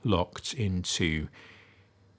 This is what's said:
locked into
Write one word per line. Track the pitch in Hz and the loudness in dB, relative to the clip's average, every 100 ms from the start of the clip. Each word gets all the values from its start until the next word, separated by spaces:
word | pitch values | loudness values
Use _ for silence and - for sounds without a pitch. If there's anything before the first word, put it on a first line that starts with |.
locked | 120 87 90 - - | 2 2 2 -4 -10
into | - 101 90 85 - 85 78 76 - - - - - - _ _ | -2 0 0 -2 0 2 0 -4 -10 -20 -20 -20 -20 -20 _ _